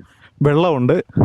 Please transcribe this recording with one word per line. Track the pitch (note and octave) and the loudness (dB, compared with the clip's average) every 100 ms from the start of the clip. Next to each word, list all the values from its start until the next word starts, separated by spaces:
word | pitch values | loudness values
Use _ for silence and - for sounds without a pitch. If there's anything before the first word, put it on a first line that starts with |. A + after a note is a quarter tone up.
| - _ _ _ C#3+ | -20 _ _ _ 0
വെള്ളമുണ്ട്. | D3 F3 C#3+ B2 D#3+ - - | 0 0 0 0 -2 -4 -2